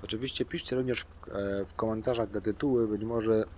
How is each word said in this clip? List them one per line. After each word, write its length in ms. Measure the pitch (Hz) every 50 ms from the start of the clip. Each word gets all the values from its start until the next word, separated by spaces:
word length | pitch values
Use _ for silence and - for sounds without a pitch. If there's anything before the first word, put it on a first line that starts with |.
| -
Oczywiście 420 | 101 - 110 123 135 - - 127
piszcie 300 | - - 170 - - 131
również 260 | 127 127 127 120 -
w, 40 | - - - - - -
e, 380 | - 101 101 98 98 101 98
w 80 | 92 -
komentarzach 560 | - 117 110 110 110 110 131 123 117 113 98
te 120 | - 107
tytuły, 460 | 95 107 101 - - 143 127 120 117 107
być 160 | 107 101 107
może 400 | 113 117 117 110 110 110 110 107 - -